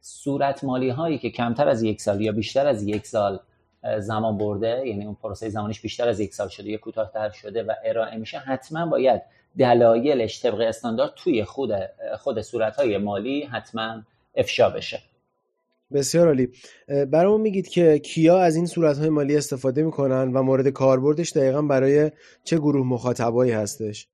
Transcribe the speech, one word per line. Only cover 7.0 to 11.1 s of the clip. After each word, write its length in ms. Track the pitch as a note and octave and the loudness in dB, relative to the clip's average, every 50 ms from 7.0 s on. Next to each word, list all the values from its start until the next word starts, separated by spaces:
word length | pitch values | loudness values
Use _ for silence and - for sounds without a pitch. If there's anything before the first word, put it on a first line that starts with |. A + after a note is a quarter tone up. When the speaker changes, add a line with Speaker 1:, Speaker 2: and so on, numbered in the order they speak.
| A2 A2 - A2 G#2+ G#2+ | -6 -6 -6 -6 -6 -6
Speaker 1:
شده 320 | G2+ - - G#2+ G2 A#2 | -8 -10 -16 -8 -6 -6
و 100 | G#2 G#2 A2 - - | -4 -4 -6 -6 -4
ارائه 320 | A2+ A2+ A#2 A2 A2 - | -4 -2 -2 -4 -4 -6
می‌شه، 220 | A2 A2 - - D3+ | -12 -12 -10 -12 -12
حتماً 480 | C3+ C3+ C3+ C3 - - D#3 E3 E3+ | -6 -6 -8 -8 -6 -10 -6 -4 -2
باید 360 | E3 D3 B2 B2+ B2+ A#2 G2+ - _ _ _ _ _ _ - | 0 0 2 2 2 2 2 -2 _ _ _ _ _ _ 2
دلایلش 840 | C3 B2 B2 A#2+ A#2 A#2 A2+ A#2 A#2+ D3 D3 B2+ A2+ G#2+ - - | 4 4 6 6 8 6 6 6 4 2 2 2 0 -2 -4 -2
طبق 180 | - B2 G#2+ G2+ | -2 -2 0 0
استاندارد 520 | A#2 A2+ A2+ - - A#2+ A2+ A#2 C#3 - | -2 -2 -2 -4 -6 -6 -2 -2 -2 -2